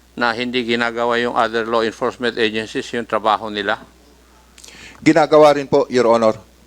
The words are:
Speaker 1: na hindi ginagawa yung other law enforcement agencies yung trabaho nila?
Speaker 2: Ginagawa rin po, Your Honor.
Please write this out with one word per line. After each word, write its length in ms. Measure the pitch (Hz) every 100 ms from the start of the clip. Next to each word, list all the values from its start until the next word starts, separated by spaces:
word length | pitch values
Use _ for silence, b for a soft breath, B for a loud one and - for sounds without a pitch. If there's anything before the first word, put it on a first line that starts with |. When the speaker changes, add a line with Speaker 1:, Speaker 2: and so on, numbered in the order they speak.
| b -
Speaker 1:
na 160 | 120
hindi 300 | 113 123 123 117
ginagawa 540 | 120 120 117 120 117
yung 140 | 120 120
other 300 | 113 113 110
law 180 | 117 110
enforcement 480 | - 120 - 120 110
agencies 480 | 110 107 107 139 - 120
yung 100 | 117
trabaho 400 | 110 107 101 110
nila? 260 | 104 101 113 - _ - _ _ - _ - B B B B
Speaker 2:
Ginagawa 560 | - 160 147 151 151
rin 140 | 143 135
po, 140 | 143 127
Your 180 | 123 113
Honor. 380 | 117 113 110 - _